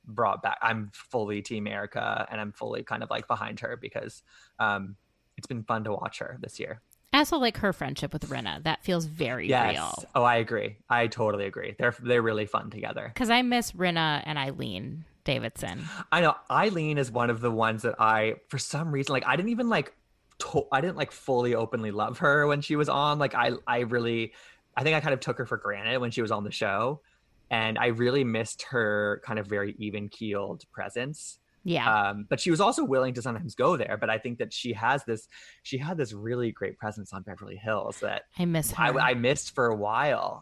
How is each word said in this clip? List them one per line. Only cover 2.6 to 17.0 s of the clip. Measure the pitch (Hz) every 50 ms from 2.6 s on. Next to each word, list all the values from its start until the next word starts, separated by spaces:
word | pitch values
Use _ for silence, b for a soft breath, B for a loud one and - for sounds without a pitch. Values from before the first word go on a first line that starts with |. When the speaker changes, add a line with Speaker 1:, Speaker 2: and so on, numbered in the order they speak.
| 120 117 113 117
Speaker 1:
kind | 113 - 113 113
of, | 117 -
like, | 113 110 110
behind | - 120 107 110 110 107 107
her | 117 117 120
because, | 120 - - - 110 107 110 - - b b b b b b b -
um, | 110 107 101 101 98 95 101 _ _ _ _ _ _ _ _
it's | - - -
been | 127 113 107
fun | - 120 110 107
to | 110
watch | 101 - - - - -
her | - - - 127
this | - 107 - -
year. | - - - - _ _ - _ _ _
Speaker 2:
I | - 277
also | 302 - 349 302
like | 254 233 - -
her | - 196
friendship | 170 - 156 131 139 - - 139
with | - 151 - -
Rinna. | 135 127 117 95 76 - 156
That | 165 156 - -
feels | - 180 170 165
very | 156 156 165 151 117 127 120 82 98
Speaker 1:
Yes. | 131 123 117 107 87
Speaker 2:
real. | 71 80 - - - - - -
Speaker 1:
Oh, | 123
I | 120 120 120
agree. | 117 113 110 117 107 104 104 104 _ _ -
I | 123 120 117 113
totally | 110 123 113 107 104 101 101
agree. | 98 - - 90 98 101 -
They're, | 127 120 117 -
they're | 120 120 123 120
really | 113 113 110 107 107
fun | 101 - 107 - 107
together. | 110 107 101 107 107 113 104 113 113
Speaker 2:
'Cause | - 254 202
I | 233 247
miss | 254 240 247 240 226 -
Rinna | - 175 185 180 170 165 160 156 147 147 -
and | 151 151 147
Eileen | 135 135 - - 131 117 92 92 113 - 151 160 160 - _ _ _
Davidson. | - 135 120 117 110 _ - - 90 90 - 160 160 B B B _
Speaker 1:
I | 151 175
know. | 175 151 - - - -
Eileen | 123 147 185 220 190 170 156 151 151
is | 143